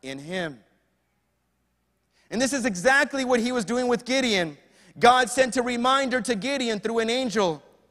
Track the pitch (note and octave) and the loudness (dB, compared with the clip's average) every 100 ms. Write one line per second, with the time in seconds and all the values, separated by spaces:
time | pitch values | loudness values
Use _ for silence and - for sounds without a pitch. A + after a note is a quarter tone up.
0 | C3 C3+ D3 F#3 E3 B2 _ _ _ _ | -12 -14 -10 -6 -8 -10 _ _ _ _
1 | _ _ _ _ _ _ _ _ _ _ | _ _ _ _ _ _ _ _ _ _
2 | _ _ _ F#3+ C4 C#4 A#3+ F3+ A#3 C4+ | _ _ _ -2 0 0 -2 0 2 4
3 | D4 C#4 B3+ B3 A#3 B3+ F3 A#3+ B3 A#3+ | 2 -2 0 0 0 -4 -2 -2 0 -2
4 | - C4 B3+ G3+ E3 C#3+ _ _ - - | 0 0 2 0 -2 -6 _ _ -20 2
5 | A#3 B3+ B3+ - C4 B3+ B3 A#3+ B3 C4+ | 4 6 2 2 0 0 -2 0 2 2
6 | C4+ B3 A#3 A3 A#3 C#4 A#3+ G#3+ A3 A3+ | 2 -2 -2 -4 -2 -2 -2 -2 -2 -2
7 | A3+ B3 C4 G#3 F#3+ D3+ - _ _ | 0 -2 -2 0 0 -2 -12 _ _